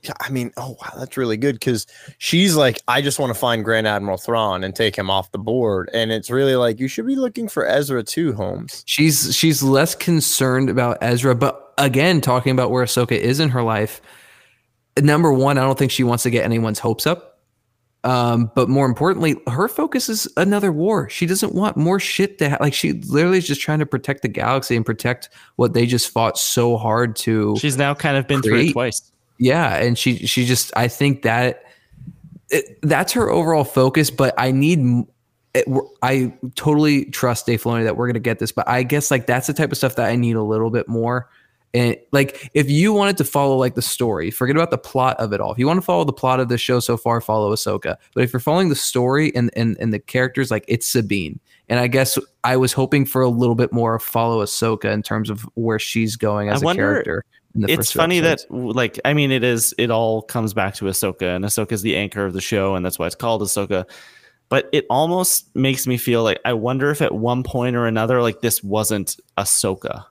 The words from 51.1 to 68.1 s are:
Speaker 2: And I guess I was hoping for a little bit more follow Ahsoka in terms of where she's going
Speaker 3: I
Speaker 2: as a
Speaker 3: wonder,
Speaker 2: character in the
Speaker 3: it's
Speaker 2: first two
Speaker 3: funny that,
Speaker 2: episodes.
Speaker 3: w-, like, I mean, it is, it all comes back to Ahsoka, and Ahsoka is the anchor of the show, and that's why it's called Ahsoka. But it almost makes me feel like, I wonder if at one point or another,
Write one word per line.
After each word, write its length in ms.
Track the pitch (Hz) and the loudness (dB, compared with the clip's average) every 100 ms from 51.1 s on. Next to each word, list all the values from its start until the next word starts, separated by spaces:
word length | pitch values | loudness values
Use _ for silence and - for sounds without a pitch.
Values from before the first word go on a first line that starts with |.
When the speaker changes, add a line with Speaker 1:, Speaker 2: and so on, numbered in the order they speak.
| 101 80 - _ _ _ | -2 -4 -10 _ _ _
Speaker 2:
And 100 | 120 | 0
I 80 | 123 | 2
guess 320 | 131 131 - - _ | 2 0 -2 -6 _
I 140 | 120 127 | 0 2
was 160 | 127 | 2
hoping 320 | - 131 147 135 | 0 0 2 2
for 160 | 131 | 2
a 60 | 127 | 2
little 260 | 117 120 117 | 2 2 2
bit 160 | 120 | 2
more 240 | 120 117 113 | 2 0 -2
follow 460 | - 117 117 113 | -2 -2 0 0
Ahsoka 480 | 104 - 113 110 104 | -2 -2 -2 -2 -2
in 100 | 104 | -4
terms 300 | 104 107 110 | -4 -4 -4
of 180 | 107 110 - | -8 -10 -6
where 240 | 113 107 | -2 -2
she's 360 | - 113 110 113 | -2 -2 -2 -2
going 320 | 110 104 104 | -2 -2 0
Speaker 3:
I 40 | 107 | 0
Speaker 2:
as 60 | |
a 40 | 160 | 0
Speaker 3:
wonder, 180 | 185 - | 0 0
Speaker 2:
character 340 | 285 - - - _ _ - | 0 -2 -6 -8 _ _ -4
in 60 | |
the 60 | 101 | 0
Speaker 3:
it's 40 | 160 | 0
Speaker 2:
first 140 | 110 | 0
two 60 | - | 0
Speaker 3:
funny 200 | 165 180 | 2 2
that, 120 | 165 | 2
Speaker 2:
episodes. 180 | 156 - | 0 -4
Speaker 3:
w-, 220 | 123 123 | -8 -4
like, 260 | 117 117 - - | -2 -2 -2 0
I 80 | |
mean, 180 | 151 139 | 2 2
it 140 | 131 123 | 2 2
is, 280 | 117 - - | 0 -2 0
it 140 | 120 | 0
all 320 | 113 113 110 | 2 2 -2
comes 300 | - 123 110 | -4 -4 -2
back 200 | 98 95 - | -2 -2 -2
to 100 | 98 | -4
Ahsoka, 480 | 92 101 87 90 90 | -2 -4 -2 -2 -2
and 80 | 101 | -2
Ahsoka 260 | 110 104 | -4 -4
is 120 | 110 | -2
the 120 | 104 78 | -2 -2
anchor 300 | 104 104 98 | -2 -4 -4
of 80 | |
the 80 | 92 | -4
show, 340 | - 104 98 95 | -2 0 0 0
and 100 | 90 | -4
that's 140 | - | -4
why 60 | 82 | -6
it's 100 | - | -4
called 260 | 120 113 | -2 -2
Ahsoka. 420 | 101 - 98 98 92 - - - _ _ _ | -2 -4 -2 -4 -4 -14 -20 -20 _ _ _
But 200 | 135 - | -2 0
it 120 | 151 - | -2 0
almost 640 | 123 160 180 185 - - - | 0 0 0 0 -2 -4 -2
makes 320 | 131 127 131 | 0 0 -2
me 80 | 123 | -2
feel 260 | - 117 | 0 2
like, 180 | 113 92 | 2 0
I 80 | - | -2
wonder 400 | 117 113 131 143 | -2 -2 0 -2
if 100 | 147 | 0
at 120 | 156 | -2
one 300 | 107 117 123 | 0 -2 -2
point 340 | 127 131 123 120 | -2 -4 -2 0
or 100 | 117 | 0
another, 340 | 110 113 | 0 2